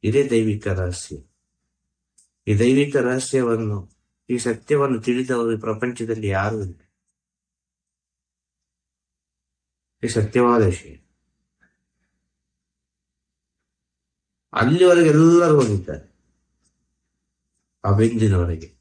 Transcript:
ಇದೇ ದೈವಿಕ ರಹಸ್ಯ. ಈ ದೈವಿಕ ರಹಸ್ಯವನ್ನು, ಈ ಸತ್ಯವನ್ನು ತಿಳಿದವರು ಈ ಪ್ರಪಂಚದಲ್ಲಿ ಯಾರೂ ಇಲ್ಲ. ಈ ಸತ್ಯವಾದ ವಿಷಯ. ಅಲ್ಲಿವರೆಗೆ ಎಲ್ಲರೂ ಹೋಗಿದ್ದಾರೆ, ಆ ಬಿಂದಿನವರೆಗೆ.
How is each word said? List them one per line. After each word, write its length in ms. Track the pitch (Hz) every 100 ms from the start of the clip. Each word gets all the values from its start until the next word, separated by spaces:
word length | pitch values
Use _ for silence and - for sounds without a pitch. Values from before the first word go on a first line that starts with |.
ಇದೇ 180 | 104 131 135
ದೈವಿಕ 380 | 117 110 104 101
ರಹಸ್ಯ. 480 | 92 90 87 - 73 - _ _ _ _ _ _ _ _ _ _ _ -
ಈ 60 | 104
ದೈವಿಕ 360 | 120 135 143 139
ರಹಸ್ಯವನ್ನು, 800 | 123 127 131 139 120 113 110 104 90 _ _ _ _
ಈ 80 | 123
ಸತ್ಯವನ್ನು 600 | 123 113 - 147 139 120
ತಿಳಿದವರು 520 | 110 123 131 123 117
ಈ 80 | 110
ಪ್ರಪಂಚದಲ್ಲಿ 680 | 113 107 123 120 113 110 107
ಯಾರೂ 300 | 95 101 110
ಇಲ್ಲ. 200 | 95 87 _ _ _ _ _ _ _ _ _ _ _ _ _ _ _ _ _ _ _ _ _ _ _ _ _ _ _ _ _ _ _ _
ಈ 60 | 117
ಸತ್ಯವಾದ 540 | 113 104 123 123 120
ವಿಷಯ. 320 | 101 87 - - _ _ _ _ _ _ _ _ _ _ _ _ _ _ _ _ _ _ _ _ _ _ _ _ _ _ _ _ _ _ _ _ _ _ _
ಅಲ್ಲಿವರೆಗೆ 560 | - 117 170 180 175 165
ಎಲ್ಲರೂ 460 | 151 165 170 170
ಹೋಗಿದ್ದಾರೆ, 520 | 151 117 98 87 73 - _ _ _ _ _ _ _ _ _ _ _ _ _ _ _ _ _
ಆ 60 | 107 101
ಬಿಂದಿನವರೆಗೆ. 720 | 113 117 110 92 87 82 82 _